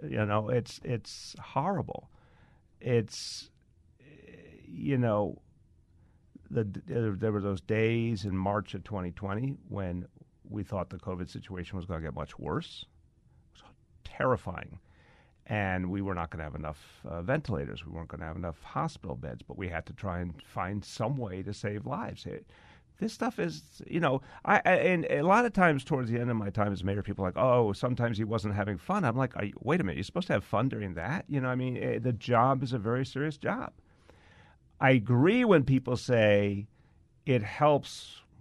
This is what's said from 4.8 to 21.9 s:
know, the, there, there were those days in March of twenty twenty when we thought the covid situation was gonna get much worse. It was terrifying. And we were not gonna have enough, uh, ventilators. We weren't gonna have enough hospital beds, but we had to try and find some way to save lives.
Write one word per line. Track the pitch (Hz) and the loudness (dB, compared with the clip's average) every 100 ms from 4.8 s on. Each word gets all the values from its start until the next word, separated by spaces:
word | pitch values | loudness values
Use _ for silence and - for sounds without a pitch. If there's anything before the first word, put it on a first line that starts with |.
| 143 135 | 0 4
know, | 120 104 98 - _ _ _ _ _ _ _ _ _ - - | 4 4 0 -4 _ _ _ _ _ _ _ _ _ -20 -6
the, | 139 107 95 - | -2 -2 -4 -6
there, | 120 113 | -2 0
there | 95 110 | 0 0
were | 104 | 0
those | 101 95 | 0 -4
days | - 110 113 117 117 110 101 | -2 2 2 2 0 -2 -2
in | 95 | -2
March | 95 104 101 98 | 0 0 -4 -10
of | |
twenty | 85 104 90 | -8 -6 -6
twenty | 85 98 101 131 139 - | -6 -6 -4 -4 -6 -8
when | 101 92 90 87 - - _ - | -6 -4 -6 -8 -16 -20 _ -12
we | 104 | -8
thought | 98 98 87 | -6 -6 -6
the | 90 | -10
covid | - 92 90 | -8 -8 -8
situation | - - 92 87 95 | -10 -12 -10 -8 -8
was | 87 | -6
gonna | 85 | -6
get | 78 | -6
much | 76 76 - | -8 -10 -8
worse. | 73 107 175 - - _ _ _ _ _ _ _ | -4 -4 -6 -14 -20 _ _ _ _ _ _ _
It | |
was | - _ _ - | -20 _ _ -20
terrifying. | - - 131 123 - 90 - - _ _ _ _ _ _ - | -14 -2 0 0 -2 -10 -12 -16 _ _ _ _ _ _ -6
And | 107 98 92 92 | -2 0 0 -2
we | 98 | -2
were | 98 | -2
not | 87 85 | -4 -6
gonna | - | -6
have | 78 78 | -8 -8
enough, | 76 78 - - - | -8 -10 -14 -18 -12
uh, | 85 | -8
ventilators. | 87 147 147 85 69 52 | -2 -2 -2 -4 -4 -8
We | - | -12
weren't | 82 85 | -12 -12
gonna | 80 82 | -12 -10
have | 85 | -8
enough | 87 80 | -8 -8
hospital | - - 156 - - 69 | -8 -4 -4 -6 -10 -10
beds, | 71 60 | -8 -12
but | - - | -12 -10
we | 92 | -6
had | 82 - | -6 -8
to | |
try | 82 98 87 | -8 -6 -4
and | 87 82 | -6 -8
find | - - 92 101 - | -12 -6 -4 -6 -8
some | - 113 139 | -4 -4 -2
way | 110 92 | -6 -8
to | 95 | -8
save | 101 104 104 | -6 -6 -6
lives. | 120 | -6